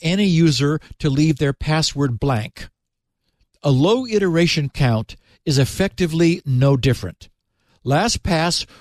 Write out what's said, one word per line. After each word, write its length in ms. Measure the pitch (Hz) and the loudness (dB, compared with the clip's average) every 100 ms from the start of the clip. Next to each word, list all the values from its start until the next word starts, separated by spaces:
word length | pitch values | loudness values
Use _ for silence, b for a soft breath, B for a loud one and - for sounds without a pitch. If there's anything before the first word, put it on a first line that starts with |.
any 240 | 160 196 196 | -2 0 2
user 540 | 165 165 127 143 156 B B | 4 2 2 0 -2 B B
to 100 | 156 | -2
leave 280 | 139 156 143 | 2 2 2
their 160 | 143 | -2
password 680 | - 151 156 151 139 139 113 | -2 -2 -2 -2 -2 -2 -2
blank. 500 | 143 113 107 - - _ _ _ _ _ _ _ _ _ | -2 -2 -6 -12 -20 _ _ _ _ _ _ _ _ _
A 80 | 147 | 0
low 340 | 131 175 247 247 | 2 2 2 0
iteration 640 | 208 190 165 170 160 139 | -2 0 2 0 0 -4
count 460 | - 131 113 - - b b | -2 0 0 -4 -14 b b
is 140 | 165 139 | -2 0
effectively 840 | 127 - 196 - 170 160 170 175 143 | 0 0 -4 -2 -2 2 2 0 -2
no 320 | 127 139 131 | 2 2 2
different. 520 | 131 120 90 - - _ _ _ _ _ | 0 -2 -6 -14 -20 _ _ _ _ _
LastPass 840 | 123 147 226 - - 160 170 - - B | -2 0 0 -2 -2 0 0 -2 -8 B